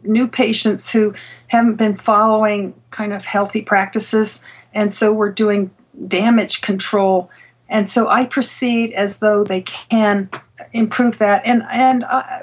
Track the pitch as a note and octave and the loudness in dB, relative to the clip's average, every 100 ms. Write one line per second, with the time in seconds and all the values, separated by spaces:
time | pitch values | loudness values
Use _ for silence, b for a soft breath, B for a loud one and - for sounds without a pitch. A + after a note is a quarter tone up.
0 | G3+ A3+ B3 - A3+ G#3+ G#3+ F#3+ - A3+ | -2 0 0 0 0 0 0 -2 -2 0
1 | G#3+ G3+ B B B A#3 A#3 A3 A3 G3 | 0 -2 B B B 2 2 2 0 0
2 | - G#3 A3 G#3+ G#3+ G#3 F#3+ - - - | 2 4 4 4 2 0 -6 -10 -16 -10
3 | G#3 G3 - G3+ G3+ A3 G#3+ G3 F#3+ A3+ | -8 -8 -4 -2 -2 -4 0 0 0 -4
4 | G#3+ A3 G#3+ - B B B G#3 G#3 - | -2 0 0 -4 B B B -4 -2 2
5 | G#3+ G#3+ G3+ G3 G#3+ G3+ F#3 - _ - | 2 2 0 0 0 0 -2 -8 _ -16
6 | F#3+ F#3 A3+ A#3 F#3+ - - G3 - G#3 | -4 0 2 2 2 -4 -4 -4 -2 0
7 | F#3+ F#3 F3+ b b b - A3 G3 A#3+ | 2 0 -2 b b b -4 -2 0 0
8 | A3 A3 B3+ C#4+ - - B3 A#3 A3+ F#3 | 2 0 0 -2 -2 -2 -2 0 -2 -2
9 | G3+ - G#3+ G#3 G3+ F#3 F#3 - - A3+ | -4 0 2 2 0 -4 -6 -12 -2 2
10 | G#3 G3+ F#3+ - - - - A#3 A3 - | 2 0 -2 -10 -16 -20 -8 -2 -2 2
11 | B3 A3+ G#3 G3+ A#3 A#3+ - A#3 C4 B3+ | 0 2 2 2 2 0 0 2 2 2
12 | - B3+ - - | 0 -4 -4 -10